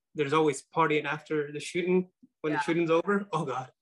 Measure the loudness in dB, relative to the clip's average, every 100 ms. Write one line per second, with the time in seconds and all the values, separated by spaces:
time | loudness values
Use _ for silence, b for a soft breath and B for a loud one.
0 | _ -4 0 2 2 0 -2 0 2 2
1 | 0 -6 -4 -4 -4 -8 -6 -4 2 2
2 | 0 _ -20 _ -4 -2 0 0 2 2
3 | 2 0 -2 -4 -4 -6 -8 _